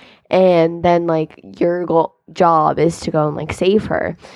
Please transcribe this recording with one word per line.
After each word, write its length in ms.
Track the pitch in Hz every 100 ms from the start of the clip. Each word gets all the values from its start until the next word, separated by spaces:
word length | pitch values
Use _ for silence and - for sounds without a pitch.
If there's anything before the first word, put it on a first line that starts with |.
| - _ _
and 540 | 180 185 170 165 170
then, 240 | 175 175 170
like, 320 | 160 160 - 196 190
your 280 | 175 175 170
go-, 280 | 165 - - -
job 440 | 165 170 165 156 151
is 220 | 165 165
to 120 | -
go 160 | 160 151
and, 80 | 147
like, 160 | 156
save 320 | - 185 208 -
her. 320 | - - 170 -